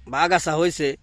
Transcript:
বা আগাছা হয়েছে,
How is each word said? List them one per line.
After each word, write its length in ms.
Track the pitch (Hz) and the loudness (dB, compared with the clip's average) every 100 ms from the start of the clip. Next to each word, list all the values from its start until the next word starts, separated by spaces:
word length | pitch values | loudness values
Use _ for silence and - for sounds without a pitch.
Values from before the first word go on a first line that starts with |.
| - | -8
বা 140 | 131 | 0
আগাছা 340 | 175 180 175 156 | 2 2 2 0
হয়েছে, 400 | 175 - 143 143 | 0 0 -4 -4